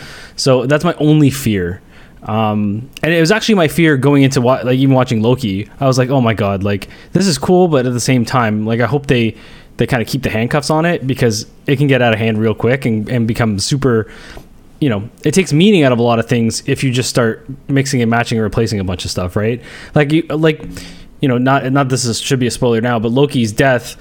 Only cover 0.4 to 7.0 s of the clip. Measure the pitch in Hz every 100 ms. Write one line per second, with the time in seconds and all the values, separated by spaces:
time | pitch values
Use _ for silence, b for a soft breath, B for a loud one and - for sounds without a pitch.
0.4 | 143 127 123 147 170 - 151 156 143 135
1.4 | 117 101 87 95 B B B B - 110
2.4 | 107 107 104 104 131 - 151 170 160 214
3.4 | - 196 151 - 160 139 139 143 135 135
4.4 | 120 131 120 131 135 127 123 110 113 127
5.4 | 104 95 104 - 135 131 127 139 117 107
6.4 | 101 98 101 101 - B